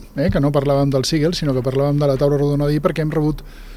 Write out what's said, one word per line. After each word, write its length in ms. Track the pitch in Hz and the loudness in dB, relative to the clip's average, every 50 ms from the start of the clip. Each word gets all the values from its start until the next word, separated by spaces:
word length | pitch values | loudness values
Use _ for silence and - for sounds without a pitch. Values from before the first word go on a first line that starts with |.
| - - - | -6 -10 -4
eh, 120 | 139 139 - | -2 0 0
que 80 | - 156 | 2 2
no 100 | 139 147 | 0 2
parlàvem 380 | 143 147 139 143 139 139 143 139 | 2 2 2 2 2 2 2 2
del 160 | 135 135 127 | 2 0 0
Siegel, 300 | - 160 156 143 170 180 | 0 0 0 0 0 -2
sinó 180 | - 160 143 131 | -2 -2 0 0
que 80 | 131 | 0
parlàvem 380 | 120 131 127 135 139 147 143 147 | 0 0 0 0 0 2 2 2
de 80 | 147 | 2
la 100 | 143 135 | 2 2
taula 200 | 131 147 143 147 | 2 2 2 2
rodona 280 | 139 143 143 143 143 147 | 2 2 2 0 0 0
d'ahir, 160 | 143 147 151 | 0 0 0
perquè 200 | 151 180 156 160 | 0 0 -2 -2
hem 100 | 156 156 | -2 -2
rebut 320 | 156 160 151 151 147 - - - - - - - - | 0 0 0 0 -2 -4 -8 -16 -18 -18 -18 -18 -18